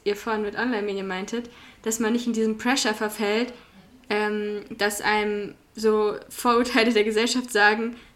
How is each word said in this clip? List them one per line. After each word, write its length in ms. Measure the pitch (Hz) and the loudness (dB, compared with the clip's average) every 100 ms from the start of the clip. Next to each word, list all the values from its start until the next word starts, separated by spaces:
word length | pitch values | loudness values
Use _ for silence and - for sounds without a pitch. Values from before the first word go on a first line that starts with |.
ihr 120 | - 202 | -4 -4
vorhin 280 | - 214 | -2 -2
mit 120 | 208 202 | -2 -4
Online-Medien 520 | 240 226 202 196 190 | -2 -2 -2 -4 -6
meintet, 420 | 185 190 233 233 - - - | -6 -4 -6 -8 -16 -20 -8
dass 180 | 226 220 | -6 -2
man 140 | 220 | 0
nicht 140 | 233 240 | 2 0
in 60 | |
diesen 240 | 220 220 220 | 0 0 0
Pressure 340 | 240 277 233 | 0 0 0
verfällt, 580 | 214 214 214 208 214 240 - - - - - - | -2 -4 -2 0 0 -2 -8 -20 -20 -20 -20 -4
ähm, 540 | 208 214 208 208 208 - 226 | -2 0 -2 -4 -6 -10 -2
dass 240 | 202 208 | -2 0
einem 540 | - 214 208 208 202 - _ - | 0 0 0 -2 -6 -12 _ 0
so 400 | 220 214 208 - - | 2 4 2 -2 -10
Vorurteile 640 | - 247 233 240 254 226 | -4 2 2 4 4 4
der 100 | 220 | 4
Gesellschaft 480 | 208 214 240 247 247 | 2 2 0 0 0
sagen, 440 | 208 208 220 226 240 - | 4 4 4 -2 -6 -18